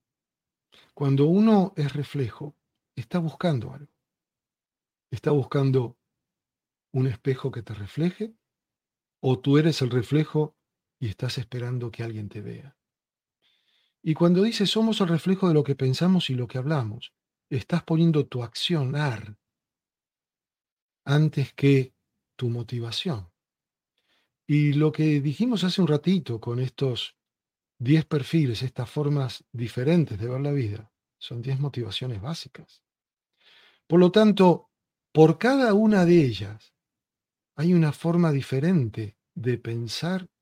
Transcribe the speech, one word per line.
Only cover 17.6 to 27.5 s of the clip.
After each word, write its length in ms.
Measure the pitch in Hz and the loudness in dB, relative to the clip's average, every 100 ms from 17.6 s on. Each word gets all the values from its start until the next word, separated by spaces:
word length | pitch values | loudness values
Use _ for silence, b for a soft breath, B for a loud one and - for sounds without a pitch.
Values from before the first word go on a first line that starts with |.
| - 170 | -4 -4
poniendo 440 | - 160 165 151 139 | 0 2 4 2 0
tu 160 | 127 | -4
accionar 920 | 117 - - 170 127 139 147 107 98 104 _ _ _ _ _ _ _ _ _ _ _ _ _ _ _ _ | -8 -6 -2 -2 -2 -2 -4 -4 -10 -18 _ _ _ _ _ _ _ _ _ _ _ _ _ _ _ _
antes 480 | - 147 156 147 131 | 0 2 2 0 -6
que 400 | - 143 139 131 _ _ _ _ - | 0 4 4 0 _ _ _ _ -8
tu 120 | 123 | -6
motivación. 840 | 120 113 120 117 - 190 120 87 _ _ _ _ _ _ _ _ _ _ _ - | -6 -6 -8 -8 -8 -6 -6 -10 _ _ _ _ _ _ _ _ _ _ _ 0
Y 260 | 147 147 | 2 2
lo 180 | 143 151 | 2 2
que 280 | 151 156 147 | 2 0 2
dijimos 440 | 139 135 240 220 | 0 -2 -2 0
hace 160 | 180 175 | -2 0
un 80 | 170 | 2
ratito 520 | 147 - 190 131 117 | 2 0 -2 -2 -8
con 180 | 120 120 | -6 -4
estos 560 | 131 - 135 117 - _ _ _ _ | -4 -4 -4 -4 -8 _ _ _ _